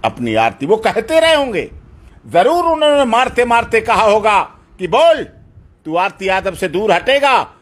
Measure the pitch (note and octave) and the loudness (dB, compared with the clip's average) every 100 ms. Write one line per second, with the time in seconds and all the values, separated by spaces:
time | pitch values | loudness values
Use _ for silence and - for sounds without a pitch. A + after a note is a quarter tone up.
0 | A2+ A2 A#2+ A2 A2+ - C#3 A3 A3+ G3 | -6 -4 -4 0 0 -2 -2 0 0 -4
1 | - D#4+ E4 D#4 C4+ G3 - - - - | 0 0 2 2 0 -6 -8 -12 -20 -20
2 | - - - D#3+ G#3+ E4+ E4+ D#4 D4+ C#4+ | -20 -20 -4 0 2 2 0 0 2 2
3 | C4+ A3+ B3+ - A#3+ A#3 A#3 A3+ A3 G3+ | 2 0 0 -2 0 0 0 -2 0 0
4 | G#3+ G#3+ G#3+ G3+ D#3+ - _ - F#3 A3 | 2 2 2 0 0 -10 _ -12 -2 2
5 | E4 D#4 F3+ - _ - - _ - D#3+ | 4 2 -4 -16 _ -20 -20 _ -8 -4
6 | F#3+ - F#3+ F#3+ F#3 F3 F#3 D#3+ G#3+ F3 | -4 -6 -4 -4 -4 -6 -6 -4 -2 -2
7 | A#3 C4+ C#4 A#3+ D3 _ | 0 0 2 0 -2 _